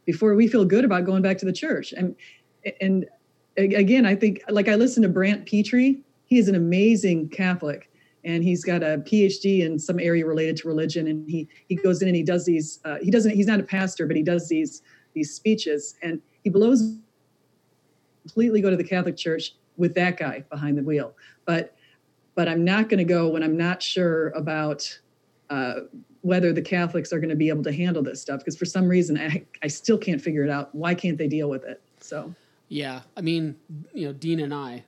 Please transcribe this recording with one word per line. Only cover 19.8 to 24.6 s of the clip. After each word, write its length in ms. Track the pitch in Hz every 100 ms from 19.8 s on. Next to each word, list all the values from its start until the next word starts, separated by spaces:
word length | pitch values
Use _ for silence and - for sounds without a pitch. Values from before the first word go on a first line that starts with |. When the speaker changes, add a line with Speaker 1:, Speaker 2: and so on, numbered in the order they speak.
| 175
Speaker 1:
that 220 | 180 180 175
guy 280 | 151 - 147
behind 260 | 147 147 143
the 60 |
wheel. 320 | 143 147 123 - - _
But, 300 | - 170 180 _ _ _ _ _ _
but 120 | - 170
I'm 160 | 165
not 240 | 170 202 220
gonna 160 | 196
go 240 | 170 175 165
when 140 | 160
I'm 140 | 156 160
not 260 | 170 180
sure 460 | - 190 175 160 160
about, 680 | 156 147 156